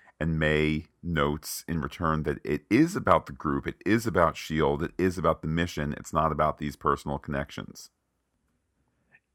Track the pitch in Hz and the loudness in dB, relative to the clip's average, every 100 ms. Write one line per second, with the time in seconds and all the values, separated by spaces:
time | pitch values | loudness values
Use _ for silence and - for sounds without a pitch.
0 | _ - 80 78 78 78 76 78 82 _ | _ -4 -2 2 2 4 2 0 -4 _
1 | 87 80 73 76 - - - 82 71 - | -4 0 2 0 -6 -12 -6 -4 -4 -4
2 | 85 78 76 69 - 73 - 113 165 185 | 0 0 -2 -4 -4 -6 0 2 2 0
3 | - 82 - 69 76 69 73 - - 113 | 4 4 4 -6 -2 -2 -4 -4 2 2
4 | 110 92 82 78 - 78 73 71 80 - | 2 4 4 2 -4 0 2 2 -4 0
5 | 92 90 80 80 78 80 87 - 73 - | 0 2 0 0 0 -2 -2 -2 -6 -6
6 | - 78 80 73 76 73 76 69 76 69 | -4 0 0 2 0 0 -6 -4 -2 -2
7 | 78 71 - 69 69 - - - - _ | -2 -8 -4 -6 -6 -10 -14 -16 -20 _
8 | _ _ _ _ _ _ _ _ _ _ | _ _ _ _ _ _ _ _ _ _
9 | _ _ _ | _ _ _